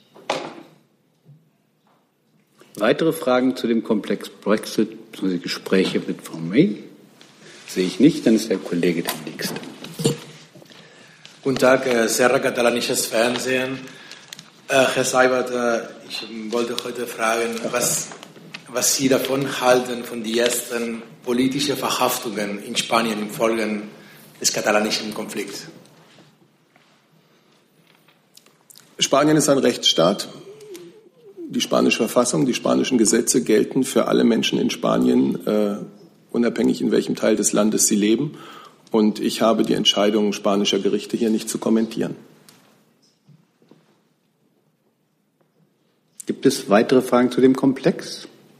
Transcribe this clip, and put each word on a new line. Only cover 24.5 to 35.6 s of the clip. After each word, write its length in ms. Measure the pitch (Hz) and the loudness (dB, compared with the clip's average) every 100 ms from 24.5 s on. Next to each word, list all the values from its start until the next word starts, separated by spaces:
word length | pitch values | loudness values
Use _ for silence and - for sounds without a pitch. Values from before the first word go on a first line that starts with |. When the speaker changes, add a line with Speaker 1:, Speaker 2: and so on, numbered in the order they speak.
Speaker 2:
katalanischen 600 | 120 110 104 107 - 110 | -2 0 0 0 -4 -6
Konflikts. 540 | 107 107 104 - - - - - - _ - _ _ _ _ _ _ _ _ _ _ _ _ _ _ _ _ _ _ _ _ _ - _ _ _ - _ - | -8 -8 -8 -8 -12 -16 -20 -20 -20 _ -20 _ _ _ _ _ _ _ _ _ _ _ _ _ _ _ _ _ _ _ _ _ -20 _ _ _ -20 _ -6
Speaker 3:
Spanien 380 | - 139 151 156 | 2 4 4 4
ist 100 | 147 | 4
ein 120 | 135 | 4
Rechtsstaat. 680 | 123 - - - 85 101 - - - - 427 349 349 - - _ - - 320 | 4 2 0 4 4 2 -6 -14 -20 -20 -18 -16 -18 -20 -20 _ -20 -16 -8
Die 120 | - | -6
spanische 380 | - 123 127 - | 0 2 2 2
Verfassung, 460 | 110 123 120 160 135 | 0 2 2 0 0
die 80 | |
spanischen 440 | - 131 131 123 127 | 0 0 0 2 2
Gesetze 460 | 107 113 - 127 | 4 2 2 0
gelten 400 | 117 110 - 135 | 4 2 2 0
für 240 | 127 117 - | 0 0 2
alle 180 | 123 123 | 4 4
Menschen 340 | 110 - - | 2 0 0
in 100 | 120 | -2
Spanien, 800 | - 113 113 127 123 135 - 113 | -2 0 2 4 4 2 -2 -2
äh, 300 | 107 | 0